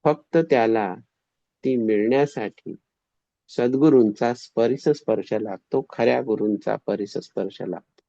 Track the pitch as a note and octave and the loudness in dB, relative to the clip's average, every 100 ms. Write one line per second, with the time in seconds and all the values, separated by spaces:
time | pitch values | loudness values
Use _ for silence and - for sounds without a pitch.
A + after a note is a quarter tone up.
0 | D#3 D3+ _ E3 E3 C3 A2+ A2+ G2+ F#2 | 2 0 _ 0 2 2 2 0 -2 -8
1 | _ _ _ _ _ _ C3 B2 A2 G#2 | _ _ _ _ _ _ -4 -2 0 0
2 | G#2+ C3+ D3 - G#2 _ - - _ _ | 2 0 0 -4 -10 _ -18 -18 _ _
3 | _ _ _ _ _ - B2 C3+ D#3 C3 | _ _ _ _ _ -2 0 4 6 6
4 | A2 G#2 A#2+ A#2+ - - A#2 C#3 D#3 C#3+ | 4 2 -4 -4 -6 -2 0 0 -2 -2
5 | - G#2+ F#2+ G#2+ G#2+ F#2+ _ C3+ C3+ - | -2 -4 -2 -6 -4 -10 _ -6 -6 -2
6 | A#2+ B2 C3 G#2+ G#2+ G2+ - G#2+ - G#2 | 0 0 -2 -2 -2 -2 -4 -6 -6 -6
7 | G2+ G2 - - F#2+ - - E2+ _ _ | -6 -10 -10 -8 -8 -8 -10 -10 _ _